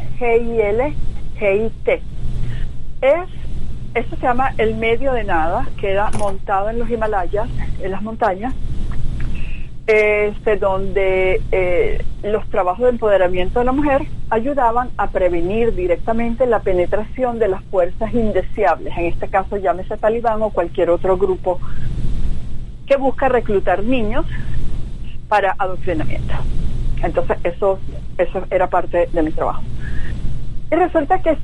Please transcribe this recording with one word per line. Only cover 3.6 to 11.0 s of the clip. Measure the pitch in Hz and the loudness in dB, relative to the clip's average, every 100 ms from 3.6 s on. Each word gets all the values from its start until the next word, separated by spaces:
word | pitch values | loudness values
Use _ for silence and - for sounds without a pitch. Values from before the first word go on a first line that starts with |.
| - - - | 0 -2 -4
eso | 247 262 - | -4 -4 -2
se | |
llama | 277 240 262 - | 0 0 0 0
el | 220 220 | 0 0
medio | 226 226 269 | 0 0 0
de | 240 | 0
nada, | 208 170 160 208 - - | 0 0 0 0 -2 -2
queda | 202 196 214 - | 0 0 2 2
montado | 202 196 - 196 208 | 2 0 0 -2 0
en | 233 | -2
los | 220 | -2
Himalayas, | 226 214 202 175 196 240 - - - | -2 -2 0 0 -2 -2 -2 -2 -2
en | 196 | -2
las | 196 | -4
montañas, | 214 220 220 185 240 269 - - - - - - - - - - - - - | -4 -2 -2 -2 -4 -2 -2 0 0 2 2 2 0 0 -2 -2 -4 -6 0
este, | 214 214 208 208 208 226 208 | 2 2 2 -2 -2 -2 0
donde, | 202 190 196 196 | 0 0 0 0